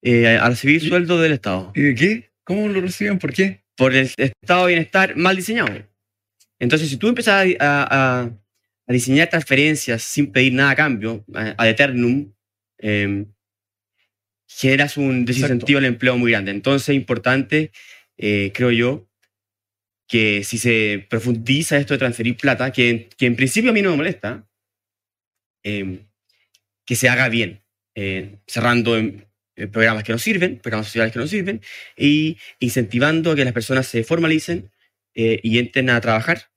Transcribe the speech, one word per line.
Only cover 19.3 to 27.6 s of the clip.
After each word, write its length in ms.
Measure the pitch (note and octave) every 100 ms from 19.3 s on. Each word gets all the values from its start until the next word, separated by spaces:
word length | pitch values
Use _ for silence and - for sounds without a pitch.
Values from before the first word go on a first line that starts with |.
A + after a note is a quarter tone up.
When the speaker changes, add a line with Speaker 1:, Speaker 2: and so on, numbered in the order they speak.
| _ _ _ _ _ _ _ _
Speaker 1:
que 340 | A#2 A2 G2+
si 140 | G2 A#2
se 480 | A#2+ A2+ G#2+ G#2 G2
profundiza 680 | A#2 A#2+ A#2 A#2 C#3 E3 D3
esto 160 | C#3+
de 40 | C#3
transferir 380 | B2+ A#2 A#2+ A#2+
plata, 360 | C#3+ A#2+ C3
que, 360 | C3 A#2+ A#2 - _
que 100 | B2+
en 100 | A#2+
principio 340 | C3 G#3 A#3+
a 20 |
mí 80 | A3
no 100 | G3
me 40 | D3+
molesta, 500 | E3 - G#2 A2+ - _ _ _ _ _ _ _ _ _ _ _
em, 380 | G2+ G#2 F#2+ F#2 - _ _ _ _ _ _ _
que 120 | - A#2+
se 120 | B2+
haga 200 | B2 C3
bien, 340 | A#2 G2+ F2